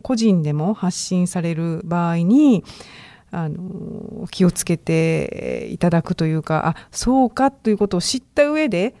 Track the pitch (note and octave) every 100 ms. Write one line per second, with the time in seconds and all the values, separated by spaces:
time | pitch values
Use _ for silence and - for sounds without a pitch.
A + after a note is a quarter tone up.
0 | - A#3+ A3 F3+ D3+ D3 E3 G#3+ F3+ -
1 | - F3+ F3+ F3+ E3 D#3+ E3 E3 F3 F3
2 | E3+ E3+ E3+ C4 D4 G#3+ - - - -
3 | - - _ F3 D#3+ D#3+ F3+ - - -
4 | - - F3 - F3+ - - E3+ - E3
5 | D#3+ D#3+ - - - - - - F3 E3+
6 | - F3+ D#3+ D#3+ - D#3 - - - -
7 | A#3+ C4 B3 - C4+ C#4 A3 G3+ G3+ F3
8 | - C4 - - D4 D4+ D4+ F3 G#3+ -